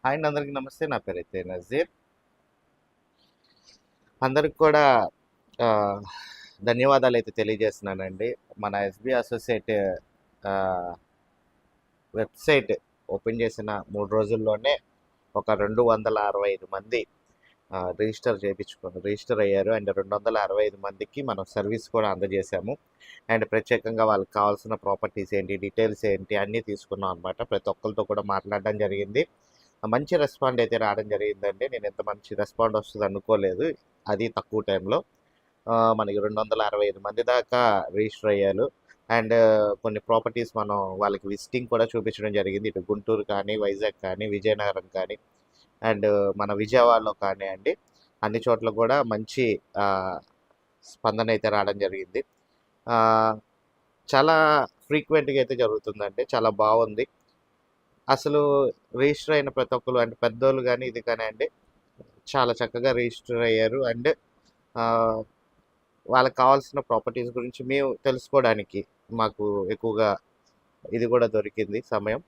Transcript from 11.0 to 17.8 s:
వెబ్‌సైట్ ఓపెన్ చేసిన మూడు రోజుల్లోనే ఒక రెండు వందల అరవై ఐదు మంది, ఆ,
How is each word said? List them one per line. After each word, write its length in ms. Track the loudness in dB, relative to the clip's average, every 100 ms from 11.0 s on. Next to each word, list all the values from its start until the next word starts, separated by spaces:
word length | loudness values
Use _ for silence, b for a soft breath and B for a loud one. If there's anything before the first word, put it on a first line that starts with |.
| _ _ _ _ _ _ _ _ _ _ _ -6
వెబ్‌సైట్ 580 | -6 -4 2 2 2 -4 _ _ -10
ఓపెన్ 320 | -6 -4 -2
చేసిన 420 | -4 -4 -8 -8 -6
మూడు 180 | -6 -2
రోజుల్లోనే 680 | 0 0 0 0 0 0 -2 _ _ _ _ _ -6
ఒక 160 | -2
రెండు 300 | 0 0 2
వందల 380 | 4 2 0 0
అరవై 300 | 0 0 -2
ఐదు 160 | -2 -6
మంది, 320 | -12 -4 -6 -6 _ _ b b _ _
ఆ, 200 | -6